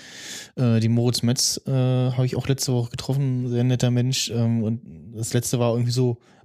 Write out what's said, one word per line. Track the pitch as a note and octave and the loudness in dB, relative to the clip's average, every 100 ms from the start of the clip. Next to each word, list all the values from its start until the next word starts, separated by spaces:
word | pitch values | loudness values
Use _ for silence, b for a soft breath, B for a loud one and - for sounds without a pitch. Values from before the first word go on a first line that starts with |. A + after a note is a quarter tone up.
| B B B B B - | B B B B B 0
Äh, | B2 A2+ | 2 4
die | A2+ | 4
Moritz | A#2 A#2+ A#2 | 2 2 2
Metz, | A#2 A#2+ - - - | 0 0 0 -4 -2
äh, | |
habe | C3 B2+ B2+ B2+ B2+ B2+ | 0 2 2 0 0 0
ich | B2+ | -2
auch | C3 | -2
letzte | C3 - | -2 0
Woche | B2 A#2+ | -2 -2
getroffen, | - - C3+ C#3 B2+ B2+ | -8 -4 -2 0 -2 -2
sehr | A#2+ | 0
netter | B2 B2 B2 | 2 2 2
Mensch, | A#2+ B2+ C3 - | 2 0 -2 -2
ähm, | A#2 A#2 A#2 | 0 2 2
und | A2 A2+ - D#2+ E2+ | 0 -2 -8 -20 -16
das | A2 A#2 | -10 -2
letzte | B2 - A#2+ | -2 0 0
war | A#2+ | 2
irgendwie | A#2+ B2 | 2 0
so | B2 B2 A#2+ b b | 2 0 -2 b b